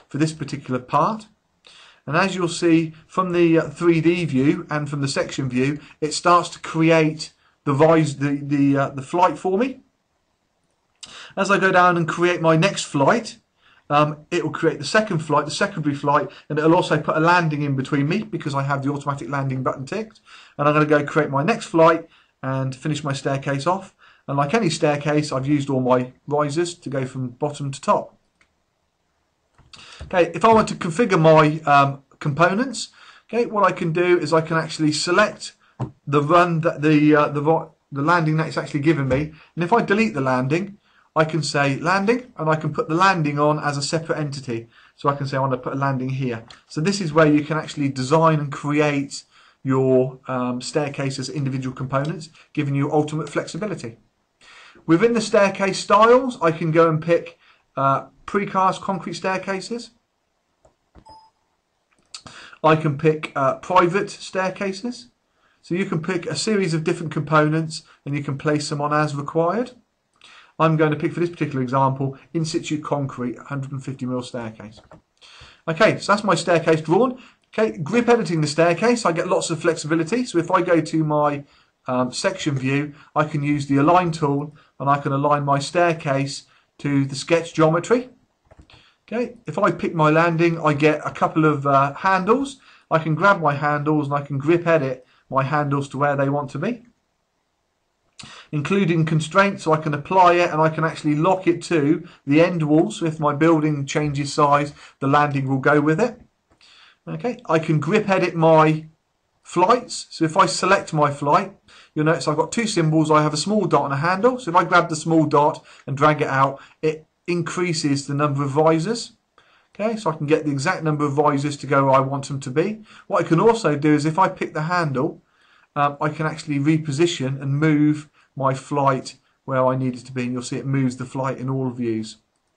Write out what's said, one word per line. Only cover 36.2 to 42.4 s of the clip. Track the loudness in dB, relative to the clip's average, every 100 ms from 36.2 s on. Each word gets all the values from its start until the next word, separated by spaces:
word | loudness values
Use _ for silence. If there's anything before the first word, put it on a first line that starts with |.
run | 4 4 4 2
that | -2 0
the, | 2 4 6 4
uh, | 2
the | 0
ro-, | 0 0 -2 _ _
the | -4
landing | 0 2 2 0
that | -2
it's | -6
actually | -4 0
given | 0 0 0
me. | -2 -2 -10 _
And | -6
if | 0
I | 0
delete | 2 0 0 -2
the |
landing, | -2 -2 0 -2 -4 -12 _ _ _ 0
I |
can | 0 -2
say | -2 0 0 -2
landing, | -2 0 0 -2 -4
and | -6